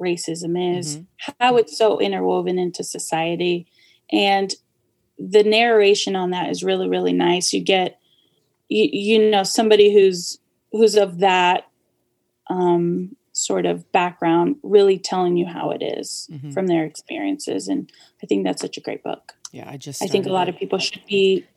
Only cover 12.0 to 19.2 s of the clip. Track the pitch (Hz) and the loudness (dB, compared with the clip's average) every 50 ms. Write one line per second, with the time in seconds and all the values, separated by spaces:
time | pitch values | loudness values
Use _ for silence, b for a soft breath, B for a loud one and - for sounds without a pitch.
12 | _ _ _ _ _ _ _ _ _ - 175 180 180 180 175 170 170 170 175 180 | _ _ _ _ _ _ _ _ _ -6 -2 0 2 2 4 2 2 0 -2 -2
13 | 185 185 220 _ _ _ _ - - - 196 185 175 175 175 175 170 _ - 190 | -4 -8 -12 _ _ _ _ -8 -4 -2 -2 -2 0 -2 -2 -4 -8 _ -2 0
14 | 180 180 175 - 175 170 170 175 175 175 143 - - 190 196 208 196 196 196 185 | 0 0 -4 -4 0 0 2 2 2 0 -2 -4 -4 2 4 6 6 6 4 0
15 | 190 - - 185 180 180 175 175 180 180 170 - - 156 - - - - - - | -2 -4 -2 -2 0 0 0 0 -2 -2 -6 -8 -6 -6 -6 -6 -6 -6 -6 -8
16 | - - - - - - 160 143 131 147 143 190 190 185 175 165 160 151 151 - | -10 -12 -12 -14 -14 -14 -16 -14 -14 -8 -6 -4 -2 0 0 0 -2 -4 -8 -14
17 | - - - - - - - - - - - - 190 190 - - - b b b | -16 -14 -12 -8 -6 -6 -6 -6 -6 -6 -6 -6 -4 -4 -4 -6 -6 b b b
18 | b b b _ - 180 208 196 190 185 - - - - - - - - - - | b b b _ -6 -4 -2 -2 -2 -2 -4 -6 -8 -10 -10 -12 -10 -10 -10 -10
19 | - - - - | -8 -10 -10 -10